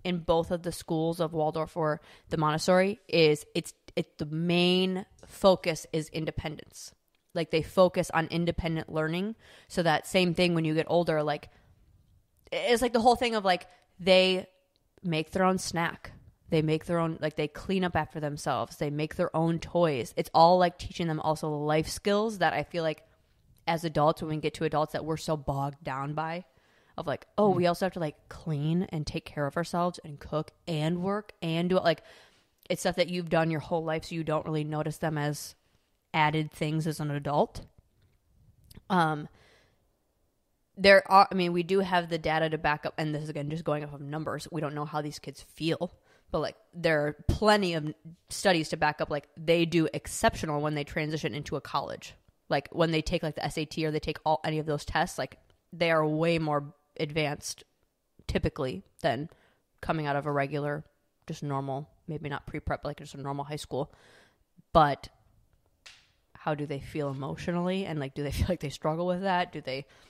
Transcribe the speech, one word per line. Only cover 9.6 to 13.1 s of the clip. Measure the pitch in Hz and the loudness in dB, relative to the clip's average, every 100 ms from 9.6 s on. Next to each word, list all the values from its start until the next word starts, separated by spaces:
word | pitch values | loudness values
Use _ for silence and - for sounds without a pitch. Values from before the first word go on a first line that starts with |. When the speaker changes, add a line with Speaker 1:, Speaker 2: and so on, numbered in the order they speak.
| - | -6
Speaker 1:
So | - | 0
that | 165 151 - | 2 2 2
same | 190 180 | 2 2
thing | 165 175 170 | 4 2 2
when | |
you | 160 | 2
get | 156 - | 0 2
older, | 165 170 156 | 2 2 0
like, | 151 151 - - _ _ _ _ _ _ _ _ - | 0 -4 -8 -20 _ _ _ _ _ _ _ _ -10
it's | 160 190 233 | -4 2 2
like | 247 | 2
the | 233 | 4
whole | 240 | 4